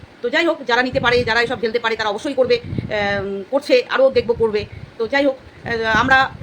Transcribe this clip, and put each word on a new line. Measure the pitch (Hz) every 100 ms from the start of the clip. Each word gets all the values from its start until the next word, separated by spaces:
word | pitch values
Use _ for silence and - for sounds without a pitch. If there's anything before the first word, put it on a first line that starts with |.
| - -
তো | 240
যাই | 294 339
হোক, | 320 247
যারা | 240
নিতে | 254 254
পারে, | 247 247
যারা | 233 220
এসব | 233 247
ঝেলতে | 220 233
পারে, | 226 220
তারা | 214
অবশ্যই | 208 302
করবে, | 262 240 240
আহ, | - - - 214 202 202 196 196 190
করছে, | 277 - 254 -
আরও | 254 269
দেখবো | 254 214
করবে। | 233 226 208 208 - - -
তো | 226
যাই | 277
হোক, | 285 262
আহ, | - - - 226 226 220
আমরা | 247 269 262 -